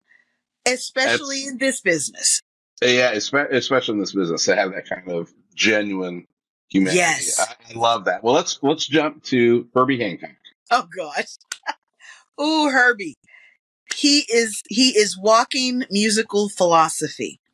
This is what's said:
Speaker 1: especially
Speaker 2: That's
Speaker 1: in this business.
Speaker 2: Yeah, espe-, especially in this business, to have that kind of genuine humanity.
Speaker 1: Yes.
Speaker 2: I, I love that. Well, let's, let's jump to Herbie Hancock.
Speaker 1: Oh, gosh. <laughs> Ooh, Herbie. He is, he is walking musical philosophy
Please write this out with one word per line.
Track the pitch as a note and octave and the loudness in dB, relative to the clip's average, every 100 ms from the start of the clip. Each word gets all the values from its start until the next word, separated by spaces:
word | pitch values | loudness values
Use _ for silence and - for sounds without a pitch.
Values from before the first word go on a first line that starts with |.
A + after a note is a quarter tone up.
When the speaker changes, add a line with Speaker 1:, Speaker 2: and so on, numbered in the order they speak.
| _ _ _ _ _ _ - | _ _ _ _ _ _ -2
Speaker 1:
especially | B3+ - - C4+ A#3+ C#4+ C4+ | -2 -4 -2 0 0 -4 -10
Speaker 2:
That's | C#4 | -10
Speaker 1:
in | B3+ | -4
this | C4+ B3+ | -2 -2
business. | F#3+ E3 - - - - - _ _ _ | -2 -2 -4 -4 -2 -2 -6 _ _ _
Speaker 2:
Yeah, | B2 B2 B2 | 2 4 2
espe-, | G#2+ - C#3 C#3+ | 0 -2 -2 0
especially | C3 - C3 B2 G#2+ | -2 0 0 0 -2
in | |
this | F#2 | -2
business, | F#2+ F2 D#2+ - | -2 -2 0 2
to | F#2 | 2
have | G2 | 0
that | F#2 - | -4 -10
kind | F#2 F#2 | -10 -6
of | E2+ E2+ _ _ - | -8 -8 _ _ -2
genuine | G#2 G#2+ G#2 F#2+ F2+ F2 - _ _ _ _ | 2 2 0 -4 -6 -8 -14 _ _ _ _
humanity. | - F#3 F#3 | 0 2 2
Speaker 1:
Yes. | E3+ D#3 - - | 2 0 -2 -2
Speaker 2:
I, | - - - | -4 -6 -16
I | A#2 | -2
love | A#2 A2+ F#2 | 0 2 0
that. | F#2 | 0
Well, | A2 | 2
let's, | C#3+ F#3 - | 2 0 -2
let's | C#3 D#3 - | -2 0 0
jump | D3+ D3+ D3 - | 0 0 -4 -2
to | C3 A#2+ A#2+ A#2+ B2+ | 2 4 4 2 0
Herbie | B2+ C3 | 2 0
Hancock. | G#2+ D#2+ - - _ _ - | -4 -8 -14 -20 _ _ -2
Speaker 1:
Oh, | A#3+ F3+ F3 | -2 -2 -10
gosh. | D#3 D#3 - - _ - - | -8 -8 -8 -12 _ -14 -12
<laughs> | - _ _ - - _ - | -12 _ _ -20 -20 _ -6
Ooh, | D4 D#4 D4 | -2 0 2
Herbie. | C4 B3 A3+ F3 - _ - _ _ _ _ - | 2 2 0 -6 -14 _ -20 _ _ _ _ -12
He | - C#4+ C#4+ - | -2 2 2 2
is, | A#3 A3+ G#3 - | 0 0 -4 -6
he | G3 C4 G#3+ | 0 2 4
is | G#3 F3+ | 0 0
walking | G3+ A3 A#3 C#4 B3+ B3 B3+ | 2 4 2 -2 -2 -4 -2
musical | G3+ G#3+ G#3 A3+ G3+ G#3 | 0 0 0 0 -2 -2
philosophy | - F3+ E3 D#3+ - D3+ - G2+ - _ | 0 4 4 4 0 -8 -6 -10 -10 _